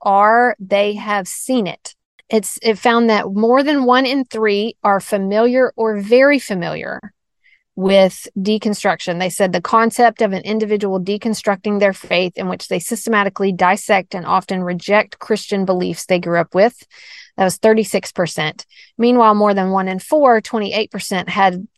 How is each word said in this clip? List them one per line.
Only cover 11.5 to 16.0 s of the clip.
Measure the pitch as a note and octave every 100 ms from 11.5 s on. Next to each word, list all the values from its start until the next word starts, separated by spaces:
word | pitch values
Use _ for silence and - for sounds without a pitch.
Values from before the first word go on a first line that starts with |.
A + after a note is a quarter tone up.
| G3 G#3+ G3+
their | G3
faith | F#3 - F3+ F3+ -
in | F#3
which | F3+ -
they | F#3
systematically | - A#3 A#3 G#3+ G3 G3 G3
dissect | F3 F3+ G#3 - G3 - F#3+
and | E3+
often | F#3 - F#3
reject | F3+ F3 - G#3 G3+ -
Christian | - G#3 - G3 F#3
beliefs | F#3 F3+ E3